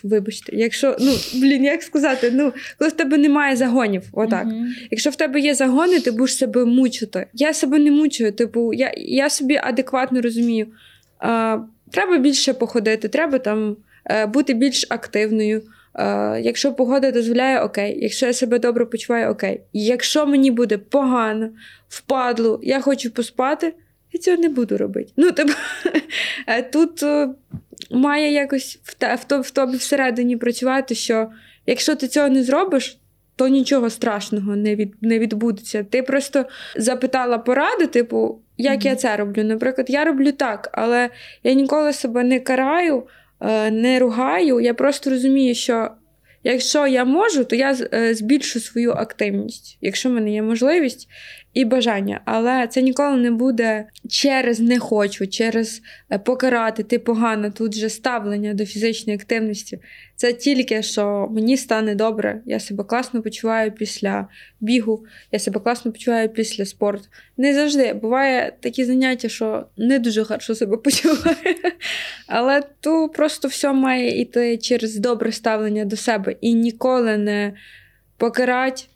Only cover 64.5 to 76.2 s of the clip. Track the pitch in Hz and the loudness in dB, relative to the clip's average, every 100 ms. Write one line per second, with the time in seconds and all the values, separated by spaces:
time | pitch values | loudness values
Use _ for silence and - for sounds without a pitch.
64.5 | _ 214 247 220 220 - - - 214 214 | _ 0 0 0 -4 -6 -20 -6 -4 -2
65.5 | 202 233 240 233 220 - 233 220 220 220 | -2 -2 -2 -4 -6 -2 0 0 -2 -6
66.5 | - 196 - 208 202 - - - - 269 | -6 -8 -4 -4 -4 -10 -20 -12 -2 2
67.5 | 277 294 285 240 208 220 254 277 254 - | 2 2 2 0 0 -2 0 2 0 -2
68.5 | - 247 233 247 254 262 247 233 - 220 | -6 -6 -2 0 2 2 0 -4 -4 -4
69.5 | 214 - - 226 277 233 214 220 214 - | -4 -8 -2 0 2 2 0 -2 -4 -6
70.5 | 220 214 226 285 - 320 311 330 330 392 | -4 -2 0 0 2 2 2 2 0 -2
71.5 | 330 359 339 - - - - - 226 254 | -2 -4 -4 -6 -8 -10 -14 -6 -2 2
72.5 | 277 285 _ 302 320 311 311 302 - 269 | 2 0 _ 0 2 0 0 0 0 -4
73.5 | - 285 269 262 254 240 - 240 240 240 | -2 0 2 2 0 0 -2 -2 0 0
74.5 | 233 - 240 220 220 233 233 226 226 233 | -2 0 0 0 -2 -2 0 -2 -2 -2
75.5 | 220 214 208 208 208 - 220 | 0 0 -2 -4 -4 -2 -2